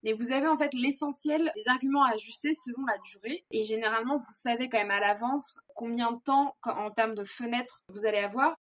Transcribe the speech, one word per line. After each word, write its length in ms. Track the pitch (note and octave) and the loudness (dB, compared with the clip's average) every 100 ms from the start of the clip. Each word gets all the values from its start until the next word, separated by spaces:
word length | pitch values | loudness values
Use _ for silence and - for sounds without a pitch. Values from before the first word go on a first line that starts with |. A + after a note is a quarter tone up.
Mais 120 | A3 | -2
vous 180 | A3 A#3+ | -2 0
avez, 160 | C4 D4+ | 2 2
en 80 | D#4+ | 2
fait, 160 | D4 | 2
l'essentiel 800 | C4 B3 C#4 D4 C#4 D4+ D4+ D#4+ | 0 0 0 -2 -2 0 2 0
des 140 | - G#3+ | -2 0
arguments 340 | B3+ C4+ C#4 | 0 2 4
à 80 | C4+ | 4
ajuster 420 | G#3+ - - C#4+ | 4 -4 -6 -2
selon 320 | D#4 - A#3+ C4+ | -2 -4 -6 -2
la 100 | G3+ - | -4 -4
durée. 340 | - A3 D#4+ _ | -12 -8 -8 _
Et 120 | A3 | -2
généralement, 540 | G#3+ A3 A3 A3+ A#3 C#4+ | 0 0 2 2 2 0
vous 160 | - | 0
savez 380 | - B3 A#3 B3 | 0 2 0 0
quand 80 | A#3 | 0
même 120 | G#3 | 2
à 80 | G3+ | 2
l'avance 600 | G#3 G#3 A#3 C#4+ - - _ | 2 2 0 -2 -2 -4 _
combien 360 | - A#3 A#3 A#3 | -10 -4 0 -2
de 60 | A#3+ | -2
temps, 320 | - C#4 C#4+ - | 2 4 2 -2
qu-, 80 | A#3+ | -6
en 200 | G3 G#3 | -4 -4
termes 240 | G3+ A3 | 0 0
de 100 | G#3+ | 0
fenêtre, 580 | G3+ - A#3 A#3+ B3 - _ | -8 -6 -4 -4 -4 -10 _
vous 160 | G3 G#3+ | -2 0
allez 100 | G#3 | 2
avoir. 400 | G3+ A3 C#4+ E4 | 0 2 0 0